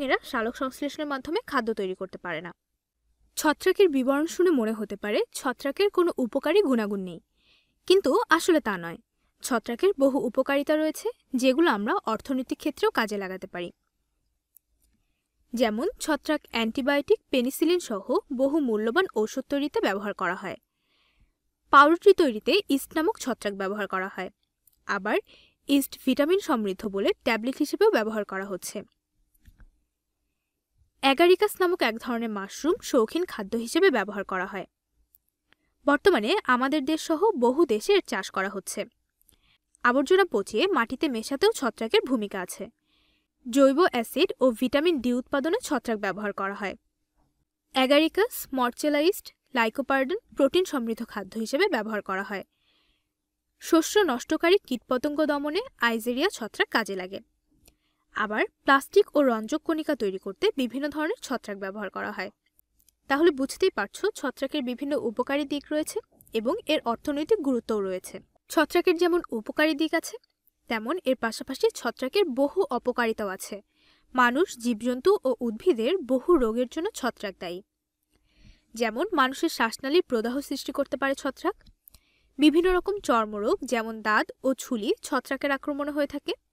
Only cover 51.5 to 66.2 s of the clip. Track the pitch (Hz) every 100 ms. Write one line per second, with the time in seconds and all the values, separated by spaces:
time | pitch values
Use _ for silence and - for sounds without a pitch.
51.5 | 269 403 262 214 208 - 190 196 196 -
52.5 | _ _ _ _ _ _ _ _ _ _
53.5 | _ - 330 320 415 370 247 - 320 339
54.5 | 403 - 247 - 254 302 294 302 294 294
55.5 | 330 539 - 233 226 226 240 359 - 214
56.5 | - 403 247 208 196 180 202 - _ _
57.5 | _ _ _ _ _ _ - 214 214 403
58.5 | _ - 269 - 392 415 294 269 226 220
59.5 | 311 - 320 311 294 202 190 202 196 415
60.5 | 349 247 247 294 285 311 466 - 247 -
61.5 | 196 196 208 196 202 202 208 196 - _
62.5 | _ _ _ _ _ - 277 339 269 262
63.5 | - 381 - 202 - 403 - 269 - 269
64.5 | 302 247 247 277 285 240 214 240 277 285
65.5 | 285 - 302 311 427 - _